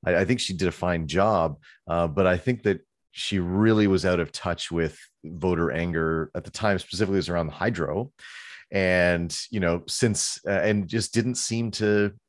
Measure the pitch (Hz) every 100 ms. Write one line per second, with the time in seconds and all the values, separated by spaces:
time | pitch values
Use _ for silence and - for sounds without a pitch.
0 | - 90 92 123 - 92 90 82 90 87
1 | 78 80 101 101 80 73 - - - 82
2 | 85 76 92 90 - 123 107 92 _ _
3 | _ - - 98 87 95 110 110 104 95
4 | 90 90 82 - 92 85 - 85 80 -
5 | - _ 78 85 92 85 82 80 87 80
6 | 80 80 80 87 - - 110 98 - 90
7 | 104 98 85 87 82 - 98 101 73 85
8 | 135 _ - - - - - 98 92 90
9 | 87 87 85 - - 110 87 85 - -
10 | 120 101 - - - 98 92 104 90 113
11 | 107 117 117 120 - 113 117 - 107 104
12 | 104 101